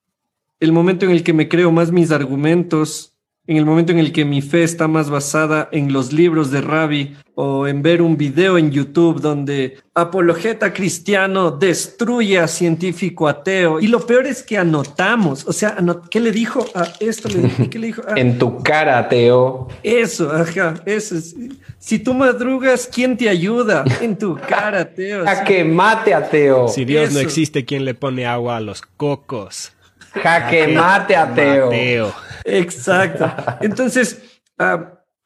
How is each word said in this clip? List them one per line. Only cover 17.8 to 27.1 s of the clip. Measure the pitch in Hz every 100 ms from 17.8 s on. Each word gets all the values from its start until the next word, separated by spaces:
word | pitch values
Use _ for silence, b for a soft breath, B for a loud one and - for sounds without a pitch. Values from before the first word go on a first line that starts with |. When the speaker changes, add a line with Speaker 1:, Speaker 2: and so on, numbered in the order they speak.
| 226
Speaker 1:
dijo | - -
a |
Speaker 2:
<laughs> | 131
En | 123 120
tu | 123 -
cara, | - 151 151 123
ateo. | 110 123 120 123 127 131 - -
Speaker 1:
Eso, | 208 240 226 - 151
ajá, | 156 165 170 170 160 196
eso | 214 214 165
es. | - - 247 269 B -
Si | - 214
tú | 254
madrugas, | 254 262 240 247 262 262 247 247
¿quién | 233 254
te | 247 226
ayuda? | 180 190 233 220 160 131 -
En | 233 185
tu | 208 143
cara, | - - 208 202
ateo. | - 185 190 202
Speaker 2:
<laughs> | 180
Jaque | 190 - 185 160
mate, | 165 208 220 208
ateo. | 165 - 151 143 131 120
Speaker 3:
Si | 139 123
Dios | 147 151